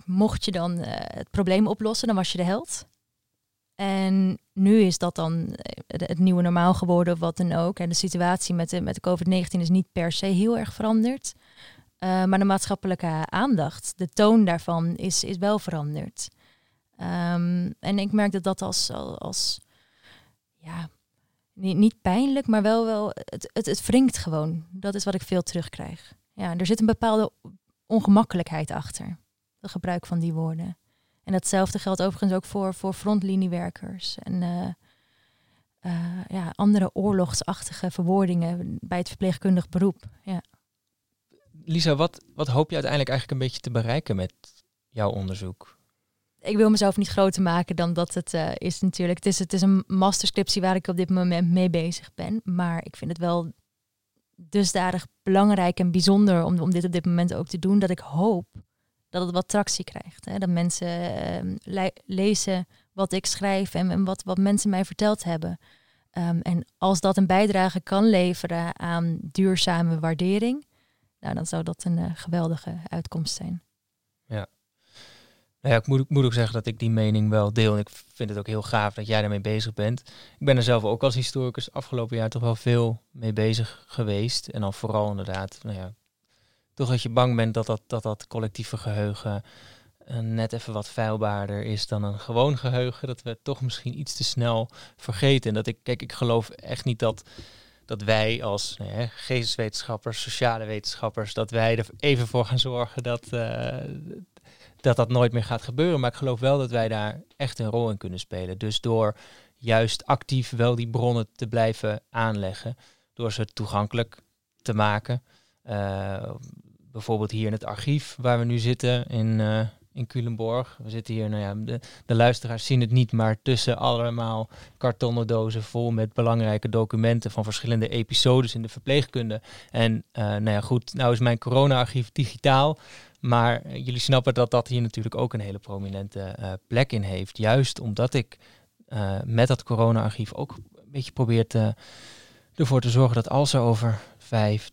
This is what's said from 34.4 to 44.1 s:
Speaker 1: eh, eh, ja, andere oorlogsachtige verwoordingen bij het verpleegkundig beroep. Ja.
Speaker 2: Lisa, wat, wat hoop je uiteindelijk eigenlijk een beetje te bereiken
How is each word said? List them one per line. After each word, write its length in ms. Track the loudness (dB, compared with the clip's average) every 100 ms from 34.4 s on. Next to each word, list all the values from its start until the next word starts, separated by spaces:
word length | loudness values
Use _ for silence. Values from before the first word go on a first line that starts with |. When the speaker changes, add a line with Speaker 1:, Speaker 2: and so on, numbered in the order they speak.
Speaker 1:
eh, 260 | -2 -4 -6 -8 _ _ _ _ _ _ _ _ _ _
eh, 460 | -6 -4 -4 -8 -8
ja, 240 | -6 -6
andere 360 | 0 4 4 2
oorlogsachtige 1000 | 0 2 2 0 -2 -4 -6 -10 -6 -6
verwoordingen 880 | -2 2 2 2 0 0 -4 -6 -8
bij 180 | -6 -4
het 100 | -4
verpleegkundig 600 | -2 -2 0 2 2 2
beroep. 360 | 0 0 0 -10 -16
Ja. 200 | -8 -8 -10 _ _ _ _ _ _ _ _ _ _ -14
Speaker 2:
Lisa, 320 | -4 0 2 2
wat, 280 | 2 -2 _
wat 120 | -6 0
hoop 200 | 2 2
je 60 |
uiteindelijk 360 | 0 0 0 0
eigenlijk 300 | -2 -2 -2
een 60 | -2
beetje 140 | -4
te 100 | -4
bereiken 460 | -2 0 -2 -2